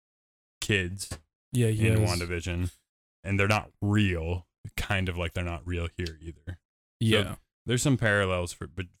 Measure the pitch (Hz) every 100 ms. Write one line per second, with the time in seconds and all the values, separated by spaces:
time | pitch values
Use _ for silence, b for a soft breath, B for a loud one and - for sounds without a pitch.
0 | _ _ _ _ _ _ - 101 90 98
1 | - - _ _ _ 127 113 110 110 110
2 | 104 87 87 87 90 87 90 - _ _
3 | _ _ - 98 98 107 - _ 101 104
4 | 98 87 80 87 - _ - - - 98
5 | 92 87 85 92 87 82 85 87 85 -
6 | 85 78 82 76 - 90 _ _ _ _
7 | 113 110 101 - _ _ - 120 151 123
8 | 110 104 95 90 87 - 78 82 90 _